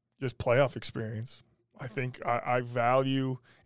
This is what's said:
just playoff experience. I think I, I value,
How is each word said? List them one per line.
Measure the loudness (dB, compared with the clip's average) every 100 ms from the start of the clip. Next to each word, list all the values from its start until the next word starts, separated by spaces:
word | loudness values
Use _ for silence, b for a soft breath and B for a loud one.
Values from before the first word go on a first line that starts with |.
| _ _
just | -8 -4
playoff | 2 4 4 0
experience. | -6 -6 -6 -6 -10 -14 _ _ _ -16
I | -10
think | -6 -6 -4 -2
I, | 0
I | 0 0
value, | 0 2 4 4 4 2 0 -4 b b